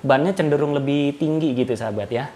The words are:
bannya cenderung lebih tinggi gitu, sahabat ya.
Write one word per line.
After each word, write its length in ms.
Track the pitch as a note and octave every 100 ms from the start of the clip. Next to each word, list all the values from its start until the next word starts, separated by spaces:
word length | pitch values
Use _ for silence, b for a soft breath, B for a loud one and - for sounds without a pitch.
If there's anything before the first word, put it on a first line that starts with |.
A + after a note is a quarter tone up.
bannya 320 | C#3 C3+ E3+
cenderung 400 | F#3+ D#3+ D3 D3+
lebih 420 | C#3+ C3+ C#3+ C#3+ C#3+
tinggi 320 | D#3 D#3 D#3+
gitu, 240 | B2+ B2 A2
sahabat 320 | A2+ G#2 G2+
ya. 160 | A#2+ D3